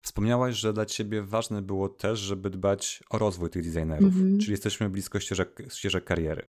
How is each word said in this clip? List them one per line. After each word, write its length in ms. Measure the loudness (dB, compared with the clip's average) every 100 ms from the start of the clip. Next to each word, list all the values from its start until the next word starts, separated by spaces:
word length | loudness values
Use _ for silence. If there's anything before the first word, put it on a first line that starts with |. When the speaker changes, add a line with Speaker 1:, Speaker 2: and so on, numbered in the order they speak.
Speaker 1:
Wspomniałaś, 540 | -6 0 2 4 2 0
że 180 | 0
dla 120 | 0 -2
ciebie 360 | -2 -2 -2
ważne 380 | 0 -2 -2 -4
było 280 | -2 -2 -2
też, 300 | -2 -2 -2
żeby 300 | -2 -4 -4
dbać 540 | 0 2 2 -2 -8 _
o 80 | 0
rozwój 320 | 0 0 -4
tych 140 | -2
designerów, 420 | -2 -2 0 6 6
Speaker 2:
Mhm. 340 | 6 4 4
Speaker 1:
czyli 120 | 2
jesteśmy 380 | 0 -2 0 -2
blisko 300 | -2 -4 -6
ścieżek, 420 | -4 -2 -2 -4 -14
ścieżek 340 | -6 -2 -2
kariery. 420 | 0 -2 0 -4 -8